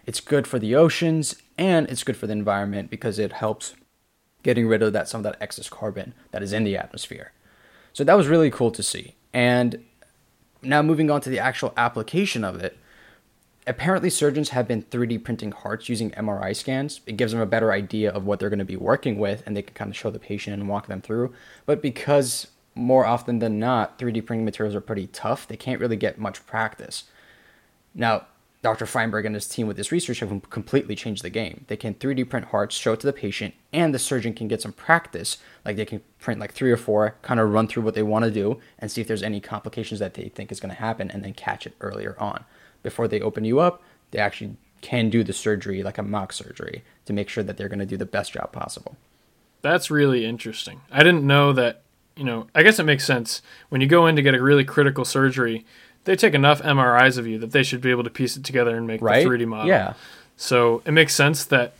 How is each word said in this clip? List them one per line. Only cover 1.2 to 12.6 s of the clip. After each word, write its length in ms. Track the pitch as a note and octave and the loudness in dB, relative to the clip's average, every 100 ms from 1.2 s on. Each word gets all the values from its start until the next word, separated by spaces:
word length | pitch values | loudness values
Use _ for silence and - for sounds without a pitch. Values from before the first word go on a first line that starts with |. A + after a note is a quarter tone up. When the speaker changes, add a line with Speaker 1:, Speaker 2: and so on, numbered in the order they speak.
| D3 - _ - | -2 -6 _ -2
Speaker 1:
and 320 | F#3 E3+ C#3+ | 2 2 2
it's 160 | B2 | -4
good 120 | - - | -6 -6
for 100 | G#2+ | -4
the 60 | |
environment 560 | G#2+ G#2 G2 G2+ G2 F2+ | -2 0 0 -2 -6 -8
because 280 | A2 A#2+ G2 | -6 -4 -2
it 140 | G2+ | -4
helps 420 | - G#2+ G#2+ - - _ _ _ _ _ _ | -2 -4 -4 -8 -16 _ _ _ _ _ _
getting 240 | - A#2+ A2+ | 0 2 4
rid 140 | A2 | 4
of 100 | A2 | 4
that, 160 | G2+ E2 | 0 -4
some 120 | A2+ | -6
of 20 | |
that 180 | G#2 - | -6 -8
excess 300 | G#2 - - | -10 -12 -14
carbon 420 | - G#2+ G2 F#2+ - _ | -10 -8 -8 -12 -16 _
that 120 | G#2+ | -10
is 100 | G2+ | -6
in 120 | G#2 | -2
the 120 | G#2+ G2 | -2 -2
atmosphere. 560 | - - - - - _ _ _ _ _ _ | -6 -12 -14 -14 -18 _ _ _ _ _ _
So 100 | - | -2
that 140 | C#3+ G3+ | 6 6
was 100 | C#3+ | 6
really 220 | E3 D#3 | 4 4
cool 200 | - A#2 | 2 0
to 100 | - | 0
see. 320 | G2+ - - _ _ | -6 -6 -10 _ _
And 500 | B2 B2 B2 A#2+ - - _ _ _ _ _ _ _ | 0 2 4 2 -2 -12 _ _ _ _ _ _ _
now 220 | C3 D3 | 0 2
moving 280 | D#3 D#3 D#3 | 4 2 2
on 120 | D3 | 2
to 80 | C3+ | 0
the 80 | B2+ | -2
actual 340 | C3 B2+ B2+ | -2 -2 -4
application 680 | - A#2+ A#2 G#2+ E3+ G3+ A#2+ | 0 0 -2 -4 -2 -2 -2
of 120 | G2+ | -4
it, 200 | - | -6